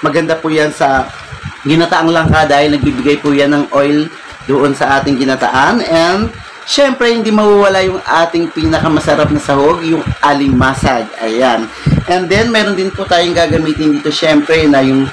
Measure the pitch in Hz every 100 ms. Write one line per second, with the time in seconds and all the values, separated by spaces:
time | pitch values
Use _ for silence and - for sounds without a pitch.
0 | 156 147 160 160 160 156 151 147 143 135
1 | 127 - - - - - 139 160 170 175
2 | 165 165 160 156 151 143 151 147 131 123
3 | 135 147 147 139 143 147 131 139 143 147
4 | 156 - - - - 135 139 139 131 135
5 | - 131 135 131 117 127 147 226 196 165
6 | 170 190 220 - - - - - 277 247
7 | 240 233 214 214 208 202 202 190 190 180
8 | - 156 170 170 165 - 160 156 160 151
9 | 160 151 151 147 - 139 143 170 165 160
10 | - - 147 139 139 127 131 135 143 123
11 | 110 - 113 113 127 113 113 - - -
12 | - 180 175 202 233 226 214 190 190 190
13 | 190 175 175 170 165 160 160 151 156 147
14 | 151 147 160 151 147 160 156 139 135 135
15 | 135